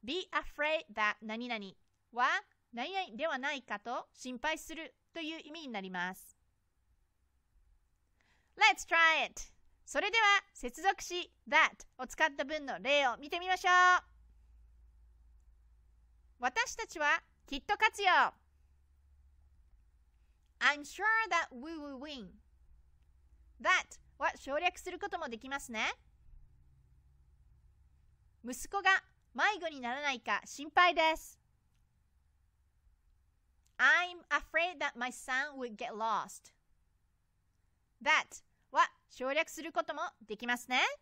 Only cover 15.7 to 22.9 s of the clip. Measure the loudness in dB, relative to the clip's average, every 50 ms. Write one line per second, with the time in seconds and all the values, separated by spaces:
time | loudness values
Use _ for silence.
15.7 | _ _ _ _ _ _ _ _ _ _ _ _ _ _ -4 -2 0 0 -2 0
16.7 | -2 -8 -8 -8 -4 -2 2 2 2 0 -2 _ _ _ _ -8 -8 -8 -2 -2
17.7 | 0 2 2 0 0 2 2 4 6 6 4 4 0 _ _ _ _ _ _ _
18.7 | _ _ _ _ _ _ _ _ -20 _ -20 -20 _ _ _ _ _ _ -20 -20
19.7 | -20 -20 _ _ _ _ _ _ _ _ _ _ _ _ _ _ _ _ 2 2
20.7 | 2 2 -4 -14 -8 -2 0 2 2 2 2 2 0 0 0 -2 -8 -14 -12 -12
21.7 | -10 -10 -10 -12 -12 -12 -12 -12 -12 -12 -14 -14 -18 -20 _ _ _ _ -20 -20
22.7 | -20 -20 -20 _